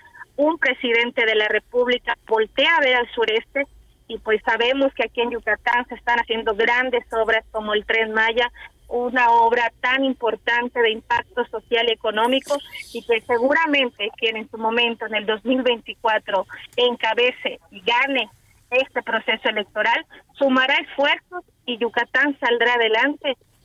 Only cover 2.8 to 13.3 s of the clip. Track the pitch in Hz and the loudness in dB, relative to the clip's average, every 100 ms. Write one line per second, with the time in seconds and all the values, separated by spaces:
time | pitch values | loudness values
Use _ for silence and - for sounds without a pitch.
2.8 | 269 247 240 - 220 220 - 277 277 - | 2 2 0 -2 0 -2 -4 -6 -6 -8
3.8 | _ _ - 220 220 214 - 226 240 277 | _ _ -14 -10 -2 -2 0 0 0 2
4.8 | 269 - 226 - 240 233 220 208 240 240 | 0 0 -6 -2 -4 -4 -4 -4 -2 -2
5.8 | 247 226 - 240 226 226 220 202 226 240 | -4 -8 -2 -2 -2 -4 -4 0 0 0
6.8 | 254 240 - 226 220 220 - 220 214 214 | 0 -4 -4 -2 0 0 -2 -8 -4 -4
7.8 | 208 226 220 220 226 233 240 - - _ | -2 -2 0 0 -2 0 -4 -6 -20 _
8.8 | - 240 247 254 233 233 226 247 233 - | -8 -4 -2 2 4 6 6 4 0 -4
9.8 | 247 262 269 254 220 - - 240 247 247 | -2 0 0 0 -2 -2 -2 -2 -2 0
10.8 | 226 220 - 233 - 247 240 220 - 233 | 0 0 -2 -4 -4 -6 -6 -6 -2 0
11.8 | 233 220 220 214 240 269 - 285 - - | 0 -2 -2 0 2 0 0 -4 -4 -18
12.8 | - 233 208 233 - | -12 -10 -2 -2 0